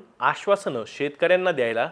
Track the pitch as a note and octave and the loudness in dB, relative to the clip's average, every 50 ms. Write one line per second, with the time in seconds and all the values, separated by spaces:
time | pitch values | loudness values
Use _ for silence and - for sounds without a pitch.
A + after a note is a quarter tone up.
0 | G#3+ _ _ - B2 C3+ D3+ - - G3+ G3+ G3 - F#3+ C#3+ A#2 G#2+ - - - | -12 _ _ -2 0 0 0 0 0 0 0 0 0 -4 -4 -6 -6 -8 -6 -4
1 | C#3+ D3 C#3+ - E3+ E3+ F3+ F3+ F#3 F#3 E3+ C3+ A#2+ A#2 A2+ A2+ B2+ D#3+ | -4 -4 -2 0 2 2 4 4 2 0 0 0 0 0 0 0 -2 -2